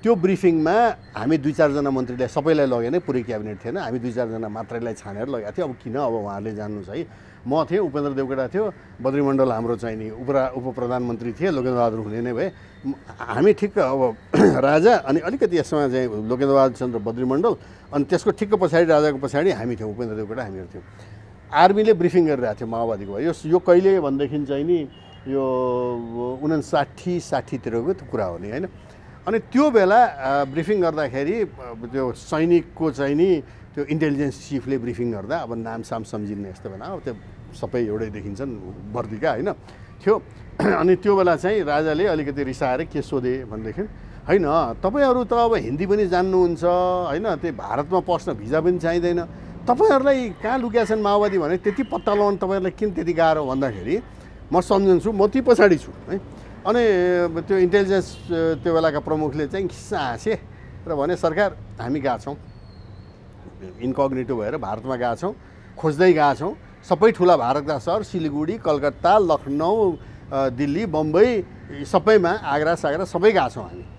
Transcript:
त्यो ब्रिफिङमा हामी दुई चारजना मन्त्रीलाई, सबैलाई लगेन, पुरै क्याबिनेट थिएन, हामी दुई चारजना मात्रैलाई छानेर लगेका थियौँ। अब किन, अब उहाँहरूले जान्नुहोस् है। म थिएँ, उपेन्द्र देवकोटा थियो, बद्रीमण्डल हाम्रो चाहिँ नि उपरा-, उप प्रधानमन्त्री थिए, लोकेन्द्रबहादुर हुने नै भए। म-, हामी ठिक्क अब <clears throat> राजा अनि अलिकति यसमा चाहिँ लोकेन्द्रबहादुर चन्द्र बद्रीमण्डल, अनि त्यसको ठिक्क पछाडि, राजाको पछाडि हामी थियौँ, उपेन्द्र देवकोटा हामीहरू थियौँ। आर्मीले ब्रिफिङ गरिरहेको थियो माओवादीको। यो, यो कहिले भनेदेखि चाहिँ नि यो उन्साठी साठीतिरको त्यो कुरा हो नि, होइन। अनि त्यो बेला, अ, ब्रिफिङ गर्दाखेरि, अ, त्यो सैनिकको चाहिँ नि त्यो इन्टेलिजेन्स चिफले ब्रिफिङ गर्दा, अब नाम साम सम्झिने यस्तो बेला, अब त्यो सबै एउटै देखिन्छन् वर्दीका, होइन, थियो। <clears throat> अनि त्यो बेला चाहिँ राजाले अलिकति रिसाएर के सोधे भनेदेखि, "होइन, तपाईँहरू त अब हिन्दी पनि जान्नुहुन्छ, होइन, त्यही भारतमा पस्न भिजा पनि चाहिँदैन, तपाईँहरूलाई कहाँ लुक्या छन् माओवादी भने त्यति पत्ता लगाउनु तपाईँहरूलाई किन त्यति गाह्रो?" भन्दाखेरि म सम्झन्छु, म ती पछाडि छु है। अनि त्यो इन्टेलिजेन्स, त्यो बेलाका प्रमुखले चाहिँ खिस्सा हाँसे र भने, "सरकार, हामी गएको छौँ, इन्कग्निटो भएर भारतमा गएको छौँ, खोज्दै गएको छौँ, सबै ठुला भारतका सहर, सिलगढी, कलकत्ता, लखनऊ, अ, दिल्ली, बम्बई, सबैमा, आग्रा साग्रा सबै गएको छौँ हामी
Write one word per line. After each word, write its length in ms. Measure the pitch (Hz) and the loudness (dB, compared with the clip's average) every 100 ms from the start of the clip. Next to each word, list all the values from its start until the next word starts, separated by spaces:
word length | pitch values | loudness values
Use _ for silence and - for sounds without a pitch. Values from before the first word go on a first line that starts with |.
त्यो 120 | 220 226 | 2 2
ब्रिफिङमा 800 | 180 190 185 165 156 202 233 - - - | 4 4 4 4 2 4 2 0 -12 -6
हामी 200 | 117 160 | 0 0
दुई 140 | 139 | 0
चारजना 380 | 147 156 139 143 | 2 2 2 0
मन्त्रीलाई, 380 | 135 127 123 123 | -2 -2 -4 -2
सबैलाई 380 | - 151 156 139 | -2 2 2 2
लगेन, 340 | 120 117 170 | 2 0 -2
पुरै 240 | 175 127 | -2 -4
क्याबिनेट 420 | 117 110 107 101 117 | -4 -6 -6 -8 -8
थिएन, 120 | 180 | -6
हामी 220 | 143 123 | -6 -6
दुई 120 | 120 | -6
चारजना 380 | 117 117 113 110 | -4 -4 -4 -8
मात्रैलाई 440 | 107 110 120 117 | -8 -8 -8 -8
छानेर 340 | 107 107 101 127 | -8 -12 -10 -6
लगेका 240 | 127 104 | -6 -8
थियौँ। 180 | 139 160 | -6 -6
अब 60 | 123 | -8
किन, 120 | - 123 | -8 -4
अब 180 | 139 | -2
उहाँहरूले 420 | 113 101 101 107 104 | -2 -6 -8 -8 -8
जान्नुहोस् 340 | 104 104 92 | -8 -10 -10
है। 180 | 113 170 - - - 123 | -10 -10 -14 -20 -16 -4
म 180 | 147 156 | -2 0
थिएँ, 140 | 180 | 0
उपेन्द्र 320 | 185 143 143 | 0 -2 -4
देवकोटा 360 | 135 135 135 127 | -2 -4 -2 -4
थियो, 260 | 180 214 - - - | -2 -4 -6 -20 -6
बद्रीमण्डल 500 | 123 139 139 135 131 | -2 0 2 4 2
हाम्रो 240 | 110 117 117 | 2 -2 -4
चाहिँ 220 | 117 110 | -4 -6
नि 120 | 110 | -8
उपरा-, 480 | 110 127 139 131 127 | -8 -2 0 0 -4
उप 180 | 127 127 | -8 -6
प्रधानमन्त्री 560 | 120 127 123 117 117 | -4 -2 -4 -4 -6
थिए, 160 | 104 190 | -4 -2
लोकेन्द्रबहादुर 500 | 147 127 123 117 110 | 0 0 2 2 0
हुने 220 | 104 110 | -6 -6
नै 120 | 120 | -4
भए। 180 | 120 180 - - - 135 | -4 -4 -6 -20 -12 -10
म-, 80 | 135 - - | -10 -12 -16
हामी 340 | 117 113 180 | -8 2 4
ठिक्क 260 | 208 208 202 | 4 0 0
अब 360 | 139 135 127 110 - | 0 2 0 -2 -2
<clears throat> 20 | 151 202 135 | 4 6 6
राजा 380 | 135 151 190 220 | 4 6 6 4
अनि 240 | 139 151 | 2 -2
अलिकति 380 | 160 269 208 175 | -2 -2 0 0
यसमा 300 | 135 156 139 | 0 0 0
चाहिँ 220 | 127 127 | 0 -2
लोकेन्द्रबहादुर 680 | 107 107 123 139 139 135 117 | -4 -4 0 4 6 4 2
चन्द्र 220 | 127 117 | -4 -4
बद्रीमण्डल, 560 | 104 117 127 135 220 190 - - - | -4 -4 -2 2 0 0 -6 -20 -8
अनि 100 | 143 | -4
त्यसको 280 | 139 175 220 | 0 0 0
ठिक्क 220 | 208 208 | -2 0
पछाडि, 320 | 208 180 165 170 | 2 2 4 4
राजाको 320 | 151 151 135 | 6 4 0
पछाडि 340 | 135 143 180 | -2 0 0
हामी 240 | 127 113 113 | 0 -4 -4
थियौँ, 160 | 110 | -6
उपेन्द्र 240 | 104 120 107 | -6 -6 -6
देवकोटा 280 | 107 113 | -8 -8
हामीहरू 240 | 113 95 87 | -8 -10 -14
थियौँ। 120 | 92 - - - - - - - | -16 -18 -20 -20 -20 -20 -20 -4
आर्मीले 400 | 147 180 202 214 | 6 6 6 4
ब्रिफिङ 340 | 196 175 180 165 | 4 4 4 4
गरिरहेको 320 | 139 123 104 | 2 -2 -4
थियो 80 | 120 | -6
माओवादीको। 520 | 113 117 107 98 101 | -4 -2 -4 -6 -4
यो, 140 | 156 160 156 | -4 -4 0
यो 140 | 175 | 2
कहिले 400 | 180 175 190 190 | 6 6 6 4
भनेदेखि 460 | 147 139 143 147 139 | 2 -2 -2 -2 -4
चाहिँ 180 | 139 | -2
नि 180 | 156 175 139 - - - - | 0 0 -2 -12 -20 -18 -6
यो 1120 | 135 131 127 127 123 123 120 117 117 123 127 | -2 0 0 0 -2 -2 -4 -8 -6 -6 -4
उन्साठी 760 | 151 160 - 156 139 - - 175 | -2 -2 0 0 -2 -6 -6 -6
साठीतिरको 760 | - - - 135 113 117 131 | -4 -6 -4 -8 -4 -4 -4
त्यो 180 | 190 - | -6 -6
कुरा 140 | 127 95 | -4 -4
हो 120 | 85 | -6
नि, 120 | 98 | -8
होइन। 180 | 123 185 - - - - - - | -8 -8 -12 -20 -20 -20 -12 -4
अनि 120 | 220 | -4
त्यो 320 | 220 247 302 | 0 2 4
बेला, 340 | 233 185 214 233 | 4 6 6 4
अ, 400 | 143 131 139 139 | 2 -2 0 0
ब्रिफिङ 360 | 139 165 208 | -4 -2 0
गर्दाखेरि, 600 | 170 156 143 127 143 220 | 0 0 -4 -2 -2 -2
अ, 60 | 185 110 123 113 117 | -4 -6 -16 -14 -8
त्यो 200 | 135 131 | -4 -4
सैनिकको 800 | 117 - 156 165 170 160 - 160 | -6 -6 0 4 4 2 -4 -4
चाहिँ 240 | 131 139 147 | -2 -2 2
नि 280 | 190 165 - - - - | 2 2 -2 -18 -16 -10
त्यो 80 | 143 | -4
इन्टेलिजेन्स 640 | 160 156 143 143 - - | 0 0 0 -2 -4 -8
चिफले 280 | 139 117 135 | -6 -4 -4
ब्रिफिङ 340 | 117 110 120 | -4 -4 -4
गर्दा, 260 | 110 98 165 | -4 -6 -6
अब 160 | 123 | -6
नाम 280 | 117 113 113 | -8 -8 -10
साम 220 | 113 117 | -8 -10
सम्झिने 460 | 110 110 101 101 101 | -8 -8 -8 -8 -10
यस्तो 200 | 92 98 | -12 -14
बेला, 160 | 95 135 | -12 -12
अब 140 | 190 | -10
त्यो 140 | - 107 - - - - | -10 -12 -16 -20 -20 -12
सबै 240 | 113 127 113 | -6 -4 -2
एउटै 200 | 107 110 | -4 -6
देखिन्छन् 520 | 101 98 98 139 110 92 101 98 | -8 -10 -8 -10 -10 -14 -14 -10
वर्दीका, 380 | 113 110 107 160 | -8 -8 -4 -2
होइन, 200 | 117 175 - - - - - - | -2 -4 -6 -12 -20 -20 -4 0
थियो। 180 | 220 - - - - | 0 0 -20 -20 -2
<clears throat> 200 | 202 185 | 0 2
अनि 160 | 165 180 | 4 4
त्यो 200 | 202 196 | 4 4
बेला 200 | 180 160 | 4 2
चाहिँ 280 | 175 214 | 0 0
राजाले 420 | 151 147 160 151 202 | 0 0 2 0 0
अलिकति 360 | 160 143 139 | 0 -2 -4
रिसाएर 400 | 135 131 139 131 | -6 -2 -2 -2
के 180 | 165 147 | -2 -6
सोधे 440 | 139 139 127 127 123 | -4 -2 -2 -4 -6
भनेदेखि, 360 | 110 110 107 214 - - - - | -8 -8 -6 -8 -10 -18 -16 2
"होइन, 480 | 196 156 160 135 113 | 2 4 2 0 -2
तपाईँहरू 400 | 185 269 277 247 | -2 2 2 2
त 100 | 240 | 2
अब 220 | 233 233 220 | 2 4 2
हिन्दी 300 | 117 143 185 | 0 -4 0
पनि 220 | 208 196 | 2 2
जान्नुहुन्छ, 560 | 180 185 185 175 165 | 2 2 4 2 2
होइन, 720 | 170 180 180 180 175 147 214 160 | 2 2 2 0 -2 -2 -2 -2
त्यही 200 | 165 123 | -4 -6
भारतमा 440 | 101 117 143 180 | -6 -4 0 -2
पस्न 340 | 175 170 - | 0 -2 -2
भिजा 280 | 123 104 151 | -8 -2 0
पनि 180 | 170 180 | 2 0
चाहिँदैन, 420 | 165 170 175 175 170 - - - - | 0 0 0 -2 -4 -12 -16 -12 -2
तपाईँहरूलाई 640 | 247 427 277 269 269 240 | 4 6 6 4 2 0
कहाँ 300 | 175 214 262 | -6 -4 -2
लुक्या 260 | 233 220 214 | 0 0 2
छन् 160 | 220 | 0
माओवादी 360 | 208 208 208 190 | 2 2 2 0
भने 200 | 151 180 | 0 0
त्यति 260 | 202 196 | -2 -2
पत्ता 300 | 262 339 - | -4 -4 0
लगाउनु 240 | 208 208 196 | 2 2 0
तपाईँहरूलाई 340 | 185 196 185 | -2 -2 -2
किन 200 | - 214 | -2 -4
त्यति 220 | 175 165 | -2 -2
गाह्रो?" 320 | 165 165 156 143 | 2 4 4 0
भन्दाखेरि 560 | 131 135 101 92 190 - - - - - | -2 -2 -4 -4 -4 -4 -18 -20 -20 -2
म 80 | 180 | 0
सम्झन्छु, 500 | 175 196 196 180 196 | 2 2 4 4 2
म 160 | 208 202 | 2 2
ती 140 | 254 | 2
पछाडि 360 | 240 240 339 160 | 4 6 8 6
छु 140 | - - - | 0 -18 -8
है। 80 | 190 - - - - 190 | -8 -8 -18 -20 -8 -2
अनि 180 | 233 226 190 180 180 175 165 | 2 4 4 2 2 0 -2
त्यो 160 | 165 190 | -2 2
इन्टेलिजेन्स, 600 | 180 202 190 190 - - - | 4 4 2 0 0 -10 -6
त्यो 420 | 170 165 156 170 | -2 0 0 0
बेलाका 260 | 165 160 147 | 2 2 0
प्रमुखले 480 | 143 156 151 143 147 | -2 -2 -2 -2 -4
चाहिँ 200 | 190 190 | -4 -6
खिस्सा 320 | - - 190 | -8 -8 -4
हाँसे 400 | 135 120 214 214 - - - - - | -4 -4 -4 -4 -8 -20 -20 -16 -6
र 80 | 156 | -2
भने, 200 | 143 175 | -2 0
"सरकार, 420 | 170 156 202 - - - | 0 0 -2 -2 -16 -10
हामी 180 | 117 151 | -4 -2
गएको 180 | 135 139 | -2 -4
छौँ, 180 | - 143 - - - - - - - - - - - - 92 90 | -6 -12 -14 -20 -20 -20 -20 -20 -20 -20 -20 -20 -20 -18 -18 -8
इन्कग्निटो 560 | 123 131 139 127 123 123 | -6 0 0 0 -4 -2
भएर 200 | 107 147 | -2 -4
भारतमा 380 | 104 110 120 127 | -6 -8 -6 -4
गएको 200 | 123 113 | -2 -2
छौँ, 180 | 180 262 - - - - | -6 -8 -16 -20 -20 -6
खोज्दै 360 | 160 147 185 | -4 4 6
गएको 200 | 160 147 | 6 4
छौँ, 200 | 131 165 311 - - - | 2 -4 -8 -16 -20 -2
सबै 220 | 175 220 | 4 4
ठुला 260 | 226 180 160 | 6 4 4
भारतका 400 | 120 139 147 147 | 4 0 -2 -4
सहर, 240 | 135 202 | -2 -2
सिलगढी, 540 | 202 185 160 143 156 214 | -2 -4 -2 -2 -4 -4
कलकत्ता, 600 | 170 147 143 - 170 214 | 0 0 0 0 4 4
लखनऊ, 760 | 185 147 135 143 165 220 202 160 - - - | 4 0 0 -2 0 2 2 0 -10 -20 -8
अ, 160 | 135 135 | -2 -2
दिल्ली, 360 | 120 143 151 220 | 0 -2 -2 -2
बम्बई, 600 | 156 156 160 240 233 - - - 143 143 | -2 0 4 4 4 -4 -14 -16 -14 0
सबैमा, 440 | 190 202 220 170 | 0 6 6 6
आग्रा 460 | 208 170 143 151 170 | -2 -2 0 0 0
साग्रा 300 | 151 151 190 | 0 -2 -2
सबै 260 | - 208 | 4 4
गएको 180 | 196 147 | 4 0
छौँ 140 | - | -4
हामी 220 | 170 165 87 | -12 -12 -16